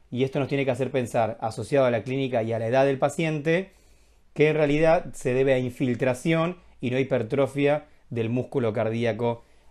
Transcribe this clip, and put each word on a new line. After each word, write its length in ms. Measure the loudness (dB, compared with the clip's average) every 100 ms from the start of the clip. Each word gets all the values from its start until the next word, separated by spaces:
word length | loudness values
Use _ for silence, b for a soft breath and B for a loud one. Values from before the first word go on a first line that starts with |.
| _
y 140 | -2
esto 160 | -2 0
nos 80 | -2
tiene 160 | 0
que 80 | 0
hacer 200 | -2 -2
pensar, 460 | -2 -2 0 0 -2
asociado 440 | -8 -6 0 2 2
a 60 |
la 120 | 2
clínica 380 | -2 -4 -2 -2
y 120 | -2
a 60 | -2
la 80 | 0
edad 180 | 2 2
del 120 | 2
paciente, 760 | -2 0 -2 -2 0 -2 -4 b b b b b _
que 160 | 2 2
en 60 | 4
realidad 520 | 2 4 4 4 0
se 200 | -6 -2
debe 200 | 2 4
a 60 | 2
infiltración 1000 | 0 -2 -2 0 0 0 0 0 0 -4 b b
y 120 | -4
no 80 | -2
hipertrofia 880 | 0 -2 -2 0 -2 0 0 0 b b b
del 200 | -4 -2
músculo 420 | -2 -2 -2 -2
cardíaco 720 | -2 -2 -2 -2 -2 -4 -4 b b b